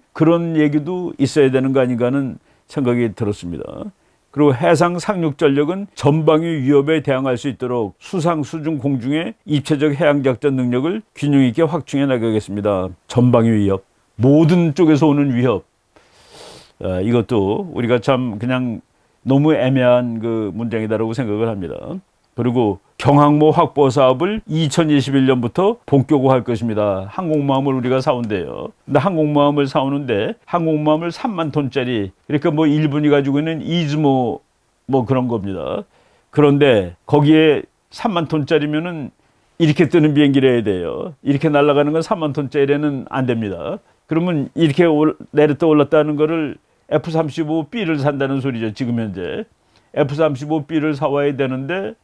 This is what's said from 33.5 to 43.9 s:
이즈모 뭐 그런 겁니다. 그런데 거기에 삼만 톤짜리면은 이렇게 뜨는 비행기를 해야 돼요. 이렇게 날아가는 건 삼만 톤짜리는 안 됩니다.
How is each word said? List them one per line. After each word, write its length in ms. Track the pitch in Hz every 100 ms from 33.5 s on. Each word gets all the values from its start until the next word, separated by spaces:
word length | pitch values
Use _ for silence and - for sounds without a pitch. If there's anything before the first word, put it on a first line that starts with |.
| 160
이즈모 800 | 107 170 156 151 151 135 120 90 _ _ _ _ -
뭐 200 | 135 117
그런 220 | 131 123
겁니다. 560 | 117 98 95 67 90 208 _ _ _ _
그런데 640 | - 147 139 139 113 90 90 -
거기에 580 | 147 147 156 156 135 - _ _
삼만 380 | - 233 175 147
톤짜리면은 840 | 160 139 156 147 151 170 165 131 - _ _ _ -
이렇게 320 | 165 151 170
뜨는 240 | 175 151
비행기를 400 | 143 147 139 131
해야 100 | 120
돼요. 500 | 107 92 85 85 - 147
이렇게 260 | 113 139 156
날아가는 420 | 147 147 143 147
건 100 | 160
삼만 320 | 160 202 156
톤짜리는 720 | 139 139 147 139 143 151 139 -
안 160 | 135 127
됩니다. 520 | 117 107 87 80 190 _